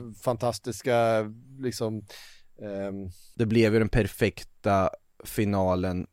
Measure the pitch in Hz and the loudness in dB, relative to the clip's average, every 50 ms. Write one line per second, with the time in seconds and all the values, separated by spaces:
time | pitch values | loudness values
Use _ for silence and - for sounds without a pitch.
0 | 123 - - - - 127 120 - 123 120 113 - - 123 107 - - 131 120 117 | -8 -14 -10 -4 -2 -2 -2 0 0 -2 -2 -4 -6 -8 -8 -4 0 2 4 4
1 | 117 113 113 110 107 107 110 120 123 131 135 135 131 123 113 - 120 110 110 107 | 4 4 4 2 0 -2 -6 -14 -20 -20 -12 -6 -6 -4 -4 -2 -4 -4 -4 -6
2 | 104 - - - - - - - - - - - 107 104 98 98 98 98 98 98 | -8 -12 -18 -20 -20 -20 -20 -20 -20 -20 -18 -14 -10 -8 -6 -6 -6 -6 -6 -8
3 | 95 90 - - - - - - 117 104 113 117 113 104 110 113 110 - - 120 | -10 -10 -12 -16 -20 -10 -4 -2 0 2 4 4 6 6 6 4 2 4 2 2
4 | 101 98 - - 117 98 - - - - - - - 104 98 95 92 - - - | 2 0 0 0 0 0 0 -4 -14 -18 -12 -4 0 2 2 2 2 0 -2 -6
5 | _ _ _ - - - - 117 104 101 101 95 92 90 90 90 92 92 87 90 | _ _ _ -20 -16 -8 -2 -2 0 0 2 2 2 2 2 0 0 -2 -2 -4
6 | - - | -6 -8